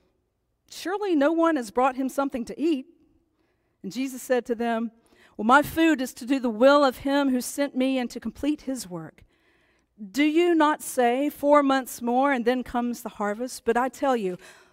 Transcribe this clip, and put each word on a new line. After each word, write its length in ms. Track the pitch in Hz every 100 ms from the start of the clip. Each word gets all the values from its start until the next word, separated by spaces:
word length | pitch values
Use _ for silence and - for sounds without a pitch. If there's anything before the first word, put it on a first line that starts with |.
| _ _ _ _ _ _ _
"Surely 440 | - 311 392 403
no 180 | 320 285
one 240 | 330 330 302
has 140 | 226
brought 260 | 247 262 254
him 120 | 262
something 360 | 262 277 254
to 160 | 220 -
eat." 260 | 311 277 - _ _ _ _ _ _ _ _ _
And 100 | 196
Jesus 300 | 226 269 254
said 220 | - 247 240
to 80 |
them, 360 | 226 233 226 226 - _ _ _ -
"Well, 80 |
my 180 | 214 269
food 380 | 285 320 330 285
is 140 | 254
to 120 | - 240
do 140 | 277
the 100 | 240
will 340 | 214 269 285
of 140 | 277 -
him 320 | 277 277 277
who 100 | 254
sent 360 | 240 - 277 254
me 220 | 262 262
and 120 | 240
to 100 | 233
complete 420 | 226 - 285 302
his 260 | - 262 196
work. 360 | 175 160 - _ _ _ _ _ _ _ _ 202
Do 140 | 202
you 300 | 302 311 349
not 280 | 330 294 302
say, 480 | - - 240 247 294
'Four 320 | - 285 294
months 400 | 277 269 240 -
more 300 | 240 247 277
and 120 | 262
then 180 | 226 254
comes 400 | 233 240 240 233
the 80 | 208
harvest'? 540 | - 208 208 247 -
But 120 | - 226
I 120 | 262
tell 280 | - 277 240
you, 220 | 190 180 - - _